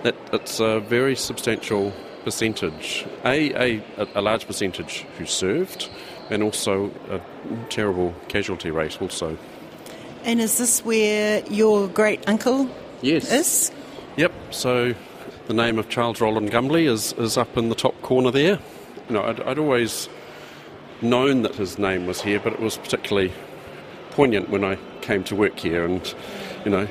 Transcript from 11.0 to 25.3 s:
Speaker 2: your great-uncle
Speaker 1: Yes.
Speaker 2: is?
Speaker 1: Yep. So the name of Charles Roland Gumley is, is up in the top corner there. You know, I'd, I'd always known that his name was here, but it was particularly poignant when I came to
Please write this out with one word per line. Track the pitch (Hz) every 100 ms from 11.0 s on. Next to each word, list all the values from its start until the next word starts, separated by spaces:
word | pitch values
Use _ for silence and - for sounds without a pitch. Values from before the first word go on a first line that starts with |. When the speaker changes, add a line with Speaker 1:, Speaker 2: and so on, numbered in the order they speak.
| 214 214 214 214 -
Speaker 2:
your | 208 214 208 196
great-uncle | 175 214 196 - 214 247 262 269 - - -
Speaker 1:
Yes. | 123 156 -
Speaker 2:
is? | 254 349 - - - - - - -
Speaker 1:
Yep. | 170 - -
So | - 131 123 120 113 - - - - -
the |
name | 113 117 113
of | 107
Charles | - 117 110
Roland | 113 110 104
Gumley | 117 127 165 160
is, | 110 104
is | - 113 117
up | 117 -
in | 117
the | 113
top | - -
corner | - 127 127
there. | 127 156 202 - - - - -
You | 110
know, |
I'd, | 107 110
I'd | - 131
always | 156 127 113 - - - - - - - - - - -
known | 117 123 135 131
that | 110 -
his | 95 -
name | 101 92 90
was | 90
here, | 104 104
but | 113
it | 107
was | 110 -
particularly | - - - 101 95 92 - - - - - - -
poignant | - 139 104 92
when | 98 98
I | 95 - -
came | - 104
to | 92